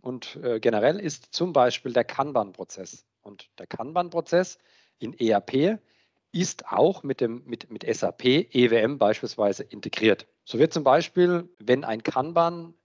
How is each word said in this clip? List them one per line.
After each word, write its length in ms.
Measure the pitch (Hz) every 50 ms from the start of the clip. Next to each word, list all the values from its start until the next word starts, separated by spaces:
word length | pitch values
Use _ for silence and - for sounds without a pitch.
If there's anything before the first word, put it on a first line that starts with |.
und, 340 | - 127 127 120 - - - 147 -
äh, 160 | 123 117 113
generell 400 | 117 120 113 104 113 135 170 208
ist 340 | 202 160 - - - _ -
zum 200 | - 165 180 165
Beispiel 400 | 139 123 123 - - - 131 120
der 100 | 123 117
Kanban-Prozess. 1040 | - - - 139 147 135 117 104 98 90 - 92 - - 98 92 - - - _ _ _ _
Und 280 | _ 104 101 - - _ _ -
der 80 | 113 -
Kanban-Prozess 880 | - - 113 139 165 180 175 170 170 170 160 - 165 175 185 - - - _ _ _ _ _ _ _ _
in 160 | 120 - - -
E 100 | 120 113
R 120 | 107 101
P 360 | - - - 135 151 190 220 214 _ _ _ _ _ _ _ _ _ _
ist 360 | - 170 175 - - - - -
auch 360 | - 98 131 180 190 - -
mit 160 | 139 131 -
dem, 240 | 123 113 117 127 -
mit, 240 | 123 117 - - -
mit 140 | 113 104 -
S 200 | - 110 - -
A 80 | 90
P 360 | - - - 127 131 160 170 -
E 200 | - 127 123 117
W 60 | 113 113
M 200 | 107 123 147 131
beispielsweise 640 | 107 104 107 - - 113 - - 107 101 98 - 104
integriert. 600 | - - 104 - - - - 110 110 98 - - - _ _ _
So 120 | - - 117
wird 140 | 147 156
zum 120 | - 165 143
Beispiel, 640 | 139 135 165 165 - - 180 180 175 180 170 175 - _ _
wenn 240 | 104 113 123 135 -
ein 180 | 113 110 113
Kanban 720 | - - - 127 135 160 170 170 170 170 175 170 170 170 - _ _